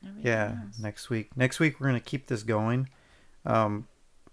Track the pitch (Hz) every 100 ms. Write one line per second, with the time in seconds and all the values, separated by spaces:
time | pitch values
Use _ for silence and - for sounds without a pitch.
0 | 190 208 165 113 104 101 101 113 107 -
1 | - 113 104 127 127 - 160 135 135 120
2 | - 123 - 120 107 110 110 123 131 -
3 | - - - - - 113 107 104 113 _
4 | _ - -